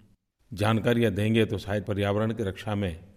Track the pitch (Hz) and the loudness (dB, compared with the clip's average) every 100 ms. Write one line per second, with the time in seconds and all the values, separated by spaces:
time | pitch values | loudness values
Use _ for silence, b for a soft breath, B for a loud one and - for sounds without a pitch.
0 | - _ _ _ _ 92 101 113 120 117 | -20 _ _ _ _ -2 0 2 2 2
1 | 113 92 107 113 107 95 92 104 98 98 | 2 2 2 4 2 0 -2 -4 -2 -2
2 | 101 101 110 113 98 92 - 104 98 82 | 0 0 0 -2 -4 -6 -4 -2 -2 -4
3 | - | -12